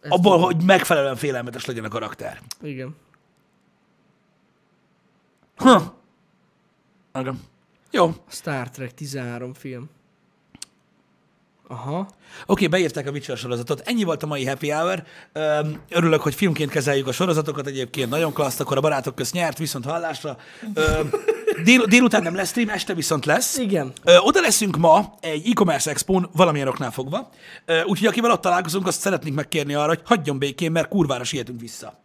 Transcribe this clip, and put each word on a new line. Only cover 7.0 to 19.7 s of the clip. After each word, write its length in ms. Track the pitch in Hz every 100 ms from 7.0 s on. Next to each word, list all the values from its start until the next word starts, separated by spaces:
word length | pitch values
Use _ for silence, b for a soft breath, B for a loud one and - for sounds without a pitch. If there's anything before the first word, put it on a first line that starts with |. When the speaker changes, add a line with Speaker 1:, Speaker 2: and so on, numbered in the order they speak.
| _ 135
Speaker 2:
Igen. 200 | - 127 - _ _ _ _
Jó. 240 | 254 170 165 _
Speaker 1:
Star 420 | - - 139 123
Trek 240 | 127 127
tizenhárom 600 | 123 143 139 120 120 123
film. 340 | 135 135 127 143 _ _ _ _ _ _ - - _ _ _ _ _ _ _ _ _ _
Aha. 400 | 123 123 160 196 _ B B B
Speaker 2:
Oké, 200 | 196 180
beírták 400 | 175 170 151 139
a 40 |
Witcher 260 | 143 - 123
sorozatot. 440 | 120 120 117 143
Ennyi 220 | - 240
volt 180 | 190 156
a 40 | 151
mai 180 | 147 131
Happy 240 | 135 147
Hour. 320 | 147 170 190 - B B
Öm, 480 | 151 156 151 151 151 -
örülök, 320 | 175 165 156
hogy 140 | 151
filmként 360 | 139 196 151 147
kezeljük 360 | 151 139 139 135
a 60 |
sorozatokat 540 | 123 185 156 151 147 143
egyébként. 440 | 135 123 147 123
Nagyon 220 | 143 160
klassz, 280 | 147 143 120
akkor 160 | 131 135
a 40 |
Barátok 340 | 147 143 127
Közt 180 | - 127
nyert, 260 | 175 170 127
viszont 260 | 156